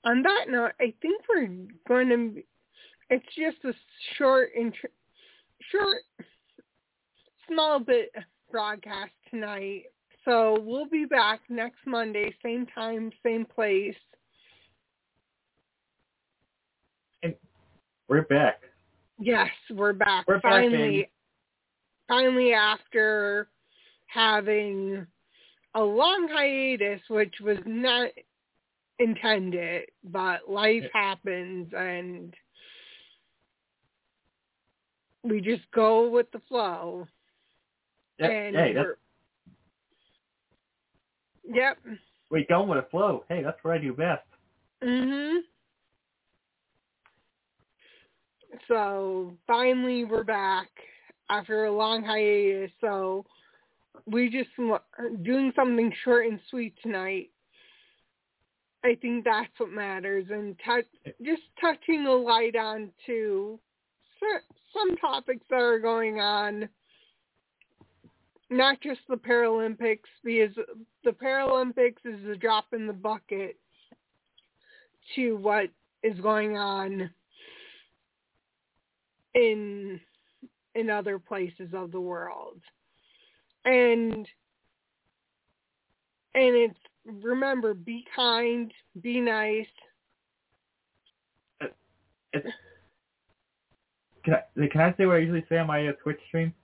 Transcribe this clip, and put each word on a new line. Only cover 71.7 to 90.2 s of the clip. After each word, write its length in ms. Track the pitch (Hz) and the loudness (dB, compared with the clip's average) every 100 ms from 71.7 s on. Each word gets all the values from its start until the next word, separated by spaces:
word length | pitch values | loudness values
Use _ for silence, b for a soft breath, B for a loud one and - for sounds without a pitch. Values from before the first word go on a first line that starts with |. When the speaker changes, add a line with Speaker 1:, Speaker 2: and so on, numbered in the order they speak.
| 247 247 240 | 2 2 2
Speaker 1:
is 180 | 240 214 202 | -14 -12 -10
a 60 | |
drop 320 | 202 226 220 - | -4 0 0 -2
in 140 | 226 214 | -8 -8
the 60 | |
bucket 640 | 190 214 214 - 196 190 - _ _ _ _ _ _ _ _ _ _ b b b _ - | -6 -6 -6 -6 -8 -8 -12 _ _ _ _ _ _ _ _ _ _ b b b _ -10
to 200 | - 240 214 | -4 -2 0
what 320 | 202 208 185 _ _ _ | 0 0 -2 _ _ _
is 140 | 220 185 | -4 -2
going 360 | 202 214 214 | 0 0 0
on 540 | 208 202 196 190 196 180 _ _ B B B B B B _ _ _ _ _ _ _ _ _ _ _ _ _ _ | -4 -4 -4 -4 -6 -8 _ _ B B B B B B _ _ _ _ _ _ _ _ _ _ _ _ _ _
in, 640 | 247 233 214 208 202 196 180 _ _ _ _ - _ _ | 4 4 2 -6 -10 -10 -12 _ _ _ _ -20 _ _
in 140 | 226 220 | -4 -2
other 280 | 208 202 196 | -2 -4 -8
places 500 | _ 202 180 170 180 | _ -6 -6 -8 -12
of 180 | 185 180 | -10 -8
the 80 | 185 | -8
world. 640 | 180 175 175 - - 170 _ _ _ _ _ _ _ _ _ _ | -8 -8 -10 -12 -16 -20 _ _ _ _ _ _ _ _ _ _
And, 600 | 254 254 240 233 226 220 208 _ _ _ _ _ _ _ _ _ _ _ _ _ _ _ _ _ _ _ _ | 4 6 6 4 0 -4 -12 _ _ _ _ _ _ _ _ _ _ _ _ _ _ _ _ _ _ _ _
and 200 | 262 254 | 4 6
it's, 240 | 240 226 180 - _ 220 202 | 6 4 0 -20 _ -20 -10
remember, 520 | 220 254 269 262 220 | -4 -2 0 0 -2
be 320 | 196 175 233 - | -4 -8 -12 -10
kind, 560 | - 247 233 233 240 226 - _ 185 | -2 0 0 0 -2 -6 -12 _ -12
be 180 | 240 240 | -4 -2
nice. 460 | 240 214 214 214 214 _ _ _ _ _ | 0 0 -2 -4 -6 _ _ _ _ _